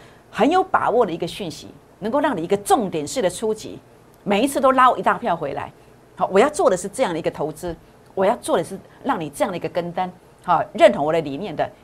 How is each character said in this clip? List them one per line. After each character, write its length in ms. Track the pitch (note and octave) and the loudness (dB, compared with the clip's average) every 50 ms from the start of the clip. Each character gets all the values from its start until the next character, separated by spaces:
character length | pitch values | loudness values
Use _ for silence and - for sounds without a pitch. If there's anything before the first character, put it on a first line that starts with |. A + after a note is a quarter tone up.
| - - - - - - | -4 -20 -20 -20 -20 -8
很 180 | - - G#3 C#4 | -2 2 2 4
有 140 | F4 F#4 F#4+ | 4 2 2
把 260 | - - - - C#3+ | 2 2 2 2 2
握 160 | F#3+ A#3+ A#3 | 2 2 2
的 60 | F#3 | 2
一 60 | D#3+ | 0
个 100 | - F3+ | -4 -6
讯 240 | E3 - - G#3 - | -6 -6 -8 -8 -10
息， 160 | - - - F#2+ - - - - - - | -10 -12 -14 -18 -20 -20 -20 -20 -14 -10
能 100 | F3 A3 | -6 -2
够 120 | A#3+ C#4+ | -2 0
让 140 | D4 D4+ B3+ | 0 0 -2
你 60 | E3 | -2
一 60 | D#3+ | -2
个 80 | E3+ C#4+ | -2 -2
重 320 | C#4+ - - G4+ D4 G#3 F3+ | -2 0 2 2 2 2 0
点 160 | - D#3+ D3 | -4 -4 -6
式 160 | D3 - C4+ | -4 -2 0
的 80 | E3+ F3+ | 0 0
出 240 | F3 - A#3 A3 G#3+ | 0 -2 -4 -4 -4
击， 240 | G#3+ - G#2+ F2+ - - - - - - - - - - | -4 -8 -14 -14 -16 -20 -20 -20 -20 -20 -20 -20 -8 -4
每 180 | - G#3 G3 | -2 0 2
一 60 | B3 | 2
次 140 | C#4 - D4 | 0 2 2
都 100 | B3+ C4 | 4 4
捞 240 | C4 C4 B3+ B3 - | 6 6 6 6 4
一 60 | - | 4
大 140 | F#3+ A3+ G3 | 2 0 0
票 180 | F3+ A#3 G#3 F3 | 0 0 -2 -2
回 180 | D#3+ D#3 C#3 C#3 | -2 -4 -6 -6
来。 160 | C#3+ - - - - - - - - - - - | -8 -10 -12 -14 -18 -20 -20 -20 -20 -20 -14 -6
好， 120 | - F#3 - | -4 -2 2
我 80 | F#3 G3 | 4 4
要 100 | A#3+ D4 | 4 4
做 200 | D4 - F4+ C4+ | 4 2 2 2
的 80 | - | 2
是 100 | - - | 0 -2
这 160 | G3 - - C4 | -6 -4 -2 -2
样 80 | G3 | -2
的 80 | E3+ D#3 | -2 -4
一 20 | |
个 80 | - E3+ | -4 -4
投 220 | - - D3 D#3 | -4 -4 -6 -6
资， 240 | D3+ - - F3 D#3+ - - - - - - - - | -8 -8 -8 -10 -10 -10 -14 -20 -20 -20 -20 -8 -2
我 100 | - F#3+ | 0 2
要 100 | G3 B3 | 2 0
做 200 | B3+ - - D4+ | 0 -2 0 0
的 60 | G3 D#3+ | 0 0
是 160 | - G3 F#3 - - - - - | -2 -8 -14 -16 -18 -18 -8 -4
让 160 | B3+ C4 G3 | -4 -4 -4
你 100 | D#3+ D3 | -4 -6
这 140 | - - C#4 | -4 -2 -2
样 80 | A3 | -2
的 60 | F3+ | -2
一 20 | E3+ | -4
个 80 | D#3+ | -6
跟 240 | D#3 - F3+ E3+ F3 | -6 -4 -4 -4 -4
单。 180 | E3 F#3 F#3 F#3 F3+ - - - - - - | -4 -6 -6 -6 -8 -14 -20 -20 -20 -8 -2
好， 200 | - F3 D3+ - - - | 0 0 0 0 -2 2
认 180 | G#3+ E4+ C#4+ | 6 6 6
同 140 | - F3 C#3+ | 6 4 0
我 60 | D3+ | 0
的 80 | D#3+ E3 | 0 0
理 160 | D#3+ D3 C3+ | -2 -2 -6
念 160 | C#3+ G3+ G3 D3+ | -8 -8 -6 -4
的， 160 | C#3 C#3 B2+ - - | -4 -4 -4 -6 -14